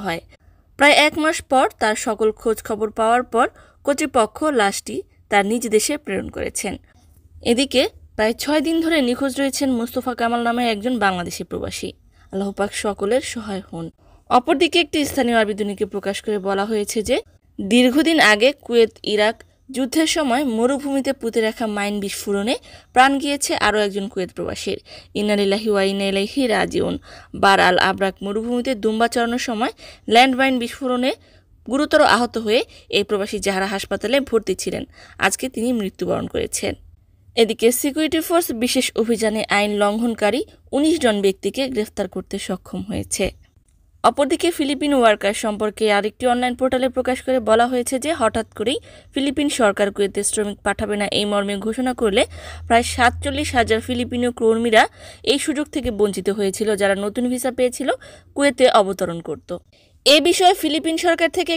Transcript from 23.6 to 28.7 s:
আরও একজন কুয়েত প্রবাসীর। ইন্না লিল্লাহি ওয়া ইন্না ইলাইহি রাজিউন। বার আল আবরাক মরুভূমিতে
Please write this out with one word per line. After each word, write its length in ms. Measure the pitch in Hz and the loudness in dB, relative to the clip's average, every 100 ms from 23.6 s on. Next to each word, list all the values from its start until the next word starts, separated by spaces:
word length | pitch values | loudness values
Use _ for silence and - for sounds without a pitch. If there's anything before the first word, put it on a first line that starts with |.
| 208 | 0
আরও 120 | 208 208 | 2 0
একজন 180 | 202 196 | -2 -6
কুয়েত 220 | 196 180 - | -6 -8 -6
প্রবাসীর। 420 | 175 - - - - - - | -8 -6 -6 -8 -10 -20 -10
ইন্না 200 | - 208 208 | -4 0 2
লিল্লাহি 280 | 196 196 220 | 2 0 0
ওয়া 120 | 202 196 | 2 2
ইন্না 140 | 196 196 | 0 -2
ইলাইহি 300 | 196 202 - 254 | -2 -2 -2 0
রাজিউন। 480 | 196 175 175 180 180 - - - - | 0 0 -2 -2 -4 -10 -20 -14 2
বার 160 | 196 196 | 4 6
আল 160 | 180 180 190 | 6 4 2
আবরাক 260 | 196 190 185 | 2 -2 -2
মরুভূমিতে 500 | 196 208 233 247 247 | -6 -4 -2 -2 -2